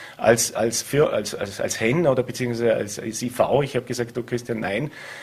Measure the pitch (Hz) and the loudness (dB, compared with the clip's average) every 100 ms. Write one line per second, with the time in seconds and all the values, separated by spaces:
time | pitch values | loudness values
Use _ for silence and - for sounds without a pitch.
0 | - - 110 120 - - 113 117 - 143 | -16 0 4 4 4 0 0 -2 0 2
1 | 156 110 104 - 101 101 104 - 113 156 | 4 2 -4 -6 -6 -4 -4 0 2 4
2 | 151 127 117 120 123 117 120 - 101 - | 4 2 0 -2 -2 2 2 2 0 -6
3 | 113 107 123 - 95 127 139 123 120 120 | -8 -4 -4 0 4 4 2 -2 -4 -6
4 | 117 123 117 120 120 110 98 104 147 - | -4 -6 -4 -6 -4 -4 -2 -2 -4 -8
5 | - - | -16 -16